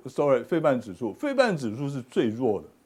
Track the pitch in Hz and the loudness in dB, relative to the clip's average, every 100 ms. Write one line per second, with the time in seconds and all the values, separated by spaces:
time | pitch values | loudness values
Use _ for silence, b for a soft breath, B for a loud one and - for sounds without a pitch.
0 | 131 - 147 127 - 165 156 123 104 87 | -6 0 2 2 2 2 2 2 -2 -6
1 | 113 90 294 269 240 160 117 113 143 135 | -6 -4 -2 2 2 2 -4 -4 -6 -6
2 | 120 185 120 113 127 95 73 _ | -4 0 0 0 -2 -2 -6 _